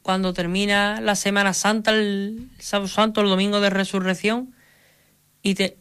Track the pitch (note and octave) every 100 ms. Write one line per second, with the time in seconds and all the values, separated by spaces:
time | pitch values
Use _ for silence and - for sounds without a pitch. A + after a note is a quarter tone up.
0 | - F#3+ F#3 F3+ E3+ F#3 G3+ G3+ G3+ G#3+
1 | A3 G3 G3+ G3+ G3 F#3+ G#3 A3 A3 A3
2 | G#3 G3 G3+ A3+ B3+ - - G3+ G3 -
3 | A3 G#3+ G3+ F#3+ G3 G3+ G3+ G3 F#3+ G3
4 | F#3 F3+ G#3 A#3 B3+ - _ _ _ _
5 | _ _ _ _ G3 F#3+ F#3+ -